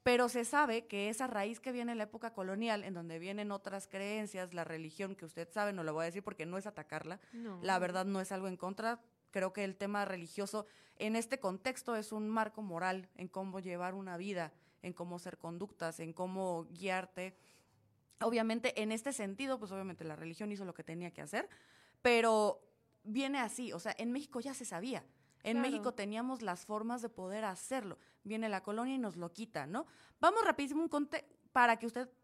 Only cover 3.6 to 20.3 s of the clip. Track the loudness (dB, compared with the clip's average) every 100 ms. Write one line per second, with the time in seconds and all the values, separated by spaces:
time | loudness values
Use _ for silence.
3.6 | -6 -8 -8 -6 -2 -2 -4 -6 -6 -4
4.6 | -4 -6 -8 -6 -6 -6 -10 -8 -6 0
5.6 | 0 0 -2 0 0 -2 -8 -6 -4 -4
6.6 | -6 -10 -8 -8 -6 -10 -12 -10 -8 -4
7.6 | 2 4 4 2 2 0 -2 -4 -4 -4
8.6 | -6 -2 -2 -2 -8 _ _ 0 0 0
9.6 | -4 -2 0 0 0 -2 -6 -4 -2 -2
10.6 | -6 -16 -20 -4 2 2 2 0 0 0
11.6 | -2 -2 -2 -2 0 -2 0 2 0 -2
12.6 | -4 0 0 0 -4 -10 -8 -6 -4 -6
13.6 | -4 -4 -4 -4 -6 -6 -4 -4 -4 -8
14.6 | _ _ -12 -8 -8 -6 -8 -10 -10 -6
15.6 | -8 -4 -4 -4 -8 -4 -4 0 0 0
16.6 | -4 -6 -2 -2 -4 -8 -8 -10 -20 -20
17.6 | _ _ _ _ _ 0 2 4 2 2
18.6 | 0 0 0 0 -2 -2 -4 -2 -2 -2
19.6 | -2 -6 -6 -6 -8 -8 -8